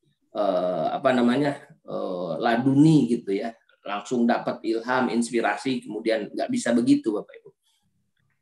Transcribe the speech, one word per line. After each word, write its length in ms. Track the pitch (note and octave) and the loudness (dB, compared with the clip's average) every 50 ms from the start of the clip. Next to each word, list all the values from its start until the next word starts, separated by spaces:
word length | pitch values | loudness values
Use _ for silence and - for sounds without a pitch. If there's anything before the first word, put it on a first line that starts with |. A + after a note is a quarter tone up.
| _ _ _ _ _ _ - | _ _ _ _ _ _ -4
eh, 540 | A2 G#2 G2 F#2 F2+ F2+ F2+ F2+ F2 - - - | -2 -2 0 0 0 0 0 -2 0 -2 -2 -2
apa 140 | - - C3 B2+ | 0 0 2 2
namanya, 460 | B2 A#2+ A#2+ B2 C3+ D3 C#3+ - - - - - _ _ | 4 4 2 2 2 0 -2 -2 -6 -10 -20 -20 _ _
eh, 500 | G#2 G2+ G2+ G2+ G2 F#2 F2+ F2+ E2+ D#2+ - | -10 -8 -6 -6 -6 -6 -6 -6 -6 -4 -2
laduni 720 | A2+ A#2+ A#2 A#2+ C3 C3+ C3+ C#3 D3 D#3+ D#3+ D3 A#2+ A#2 | -2 0 0 2 2 4 6 6 8 8 8 6 4 2
gitu 240 | A#2+ - - - G2 | 0 -2 -2 -2 -4
ya, 160 | G2 A#2 A#2+ - _ _ _ _ _ - | -4 -4 -6 -10 _ _ _ _ _ -12
langsung 400 | - G2+ G#2 - - B2+ A#2+ A#2 | -10 -10 -8 -6 -4 -2 0 2
dapat 400 | A#2 A#2 G#2+ - - - - - | 2 2 0 -2 -4 -6 -6 -4
ilham, 480 | G#2+ A2+ A2+ A2+ B2 B2+ B2+ B2 A2+ | -4 -4 -4 -2 -2 -2 0 0 0
inspirasi, 720 | A2 A#2 A#2 A#2 A#2+ A2+ G#2+ G#2 G#2 - - C3+ B2+ A#2+ - | 0 -2 -2 -2 -2 -2 0 0 -2 -2 -4 -4 -4 -4 -6
kemudian 480 | - G#2 G#2+ A#2 A2+ A2+ A2 G#2 - | -8 -10 -6 -2 -2 -2 -2 -4 -6
nggak 200 | - G#2+ - - B2+ | -6 -6 -4 -4 -4
bisa 160 | A#2 - A#2+ | -4 -2 0
begitu, 480 | A#2 A#2+ A#2+ C3+ C#3+ C#3+ - A2+ G#2 G2+ | 0 2 4 4 2 2 2 0 -4 -4
Bapak 160 | - - - - - | -4 -8 -16 -20 -20
Ibu. 80 | - - _ _ _ _ _ _ _ _ _ _ _ _ _ _ _ _ _ | -20 -20 _ _ _ _ _ _ _ _ _ _ _ _ _ _ _ _ _